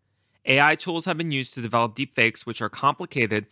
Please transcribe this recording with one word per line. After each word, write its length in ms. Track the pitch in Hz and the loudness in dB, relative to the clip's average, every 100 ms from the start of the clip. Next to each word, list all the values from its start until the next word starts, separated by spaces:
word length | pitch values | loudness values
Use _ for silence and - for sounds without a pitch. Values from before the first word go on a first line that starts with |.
| _ _ _ _ | _ _ _ _
A 160 | - 135 | 2 4
I 140 | 147 | 6
tools 300 | 156 180 165 | 2 -2 -4
have 120 | 180 160 | -2 -2
been 140 | 165 | -2
used 240 | 139 127 | -2 -4
to 80 | - | -6
develop 320 | 117 117 117 | -2 0 0
deepfakes, 500 | 110 139 - 113 - | -2 -4 2 2 0
which 160 | - 110 | -8 -6
are 80 | 107 | -8
complicated, 800 | - 139 147 180 139 113 104 104 | -2 0 0 -4 -2 0 0 -4